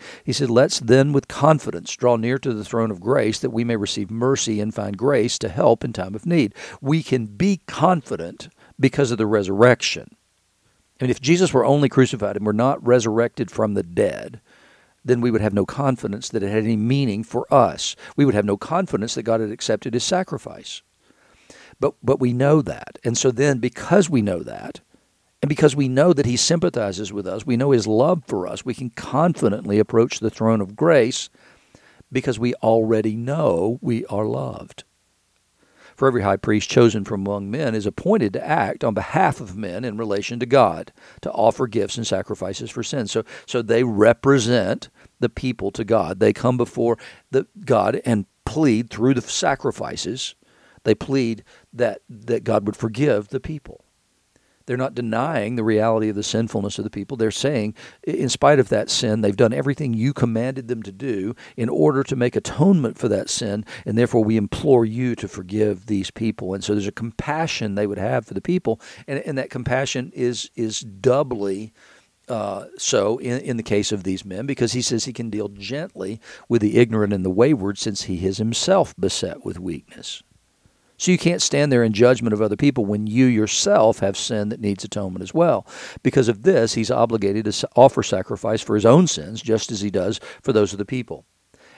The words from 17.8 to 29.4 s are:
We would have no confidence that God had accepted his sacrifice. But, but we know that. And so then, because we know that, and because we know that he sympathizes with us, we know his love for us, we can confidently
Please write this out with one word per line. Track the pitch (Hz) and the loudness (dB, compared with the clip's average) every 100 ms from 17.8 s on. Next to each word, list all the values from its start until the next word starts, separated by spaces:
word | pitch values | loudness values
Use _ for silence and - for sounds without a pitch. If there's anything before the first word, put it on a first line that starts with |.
| - - - - | -8 -10 -6 0
We | |
would | 139 104 | 2 2
have | 101 | 0
no | 101 | -2
confidence | - 170 185 95 117 123 | -2 -4 -2 -4 -4 -6
that | |
God | 113 113 | -2 -2
had | 107 | -2
accepted | 110 - 107 131 120 | -6 -4 -2 -2 -4
his | |
sacrifice. | - 185 190 143 - - - - _ _ _ _ _ _ _ - - - | -2 -2 -2 -8 -12 -16 -16 -18 _ _ _ _ _ _ _ -20 -20 -4
But, | 135 - | -4 -2
but | 117 135 | -2 0
we | 123 | 0
know | 123 139 156 | 2 4 4
that. | - - - - | 2 -6 -14 -8
And | 117 113 | -6 0
so | 131 | 0
then, | 120 143 131 | 2 0 0
because | 120 - - 185 180 | -4 -6 2 2 4
we | 131 | 2
know | 101 87 | 0 -2
that, | 60 50 - - _ _ _ _ _ _ | -6 -12 -14 -16 _ _ _ _ _ _
and | 147 | -4
because | 151 151 143 | 2 2 4
we | 131 | 0
know | 127 175 | 4 4
that | 143 120 | 4 2
he | 120 | 0
sympathizes | - 170 90 120 101 92 98 | 0 0 0 -2 -4 -4 -8
with | 101 92 | -8 -8
us, | 101 131 | -6 -2
we | 120 | 0
know | 143 | 4
his | 123 104 | 4 4
love | 107 147 175 - | 4 4 2 -2
for | 98 90 | -4 -4
us, | 95 | -8
we | 127 123 | -8 -8
can | 127 | -10
confidently | - - 135 175 - | -12 -4 0 0 2